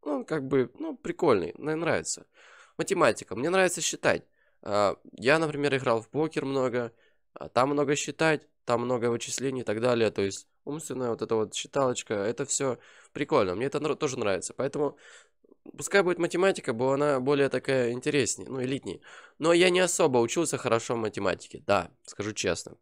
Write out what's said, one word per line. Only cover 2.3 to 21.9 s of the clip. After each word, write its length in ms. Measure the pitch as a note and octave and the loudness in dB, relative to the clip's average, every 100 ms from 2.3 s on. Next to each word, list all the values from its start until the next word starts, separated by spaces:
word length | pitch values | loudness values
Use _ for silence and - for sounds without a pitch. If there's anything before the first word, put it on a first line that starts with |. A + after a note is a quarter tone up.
| _ - - - - | _ -20 -20 -20 -8
Математика. 580 | E3 F#3 D3 G#2+ - G2 | -2 4 4 2 -6 -6
Мне 140 | C#3 | -2
нравится 320 | F#3 F#3 F3 | 2 2 0
считать. 420 | D#3 - - F2+ - _ _ _ | -4 0 0 0 -2 _ _ _
А, 360 | - G#2 G#2 - - | -4 2 2 0 -10
я, 260 | - A2 D#3 | -4 2 2
например, 360 | D#3+ D3 C#3+ C3 | 2 0 0 0
играл 260 | B2+ A#2 | 2 0
в 80 | A2 | 0
покер 360 | C#3 D#3 D3+ C3+ | -4 -2 -2 -2
много, 480 | C3+ B2+ A#2+ A#2 _ _ _ _ | 0 0 -2 -6 _ _ _ _
а 160 | - - | -16 -4
там 200 | - C3 | 0 2
много 260 | C#3+ D3 D3 | 2 0 0
считать, 520 | - D3 D#3+ D3+ _ _ - | -4 0 0 0 _ _ -2
там 160 | A#2+ | 0
много 280 | A#2+ B2+ A#2 | 0 0 0
вычислений 520 | A#2+ - - B2+ C3 | -2 -6 -6 -4 -4
и 20 | |
так 180 | A2+ G#2+ | -4 -2
далее. 300 | A#2+ A#2+ A2 | 0 2 2
То 100 | G2+ | 0
есть 260 | G2 F#2+ - _ - | -4 -4 -16 _ -12
умственная 400 | D3 - B2+ B2 | -10 -8 -6 -4
вот 120 | A2+ | -4
эта 140 | A2 A2+ | -2 -2
вот 180 | G#2+ | -2
считалочка, 600 | - - - C3 A#2+ - | -6 -6 0 0 0 -4
это 320 | G#2+ G2+ B2 C#3 | -2 -2 -4 -4
всё 320 | - C#3 A#2 - - - | -2 -2 -4 -10 -20 -16
прикольно. 440 | - C#3+ D3+ G2 F2+ | -8 0 2 2 0
Мне 100 | C3+ | -4
это 140 | D3 | -4
нра-, 160 | D3 C#3 | -4 -4
тоже 220 | D3+ B2+ | -4 -2
нравится. 360 | A2 F#2+ - | -2 -2 -4
Поэтому 440 | - C3+ C#3+ D3 - - - _ _ _ _ - - | -6 -6 -2 -4 -4 -20 -20 _ _ _ _ -20 -12
пускай 260 | - G3+ | 0 2
будет 160 | F3+ E3+ | 4 2
математика, 540 | E3 E3+ F#3+ - - | 0 2 2 2 -4
бо-, 200 | A2+ C3 | 0 2
она 260 | C3+ D3 C3+ | 2 2 2
более 300 | B2+ C#3+ C#3 | 2 2 2
такая 420 | C3 - C3+ A#2+ | 0 0 0 2
интереснее, 580 | A#2 C#3 C#3+ A2+ - F#2+ | 0 0 2 0 -2 -6
ну, 120 | C3 | -6
элитнее. 400 | B2+ C3+ G2 E2 - - - _ | -4 -4 -6 -12 -12 -20 -20 _
Но 140 | D3 | 4
я 160 | E3+ F#3 | 6 6
не 100 | F3+ | 4
особо 400 | F#3 - E3+ B2 | 2 2 4 4
учился 380 | A#2 - D#3+ C3+ | 2 2 -2 -2
хорошо 380 | B2+ A2+ - A#2+ | 2 0 2 -2
в 40 | |
математике, 640 | G#2+ G#2 G2 E2+ - - - | -2 -2 -2 -2 -6 -16 0
да, 260 | G2 E2+ | 0 0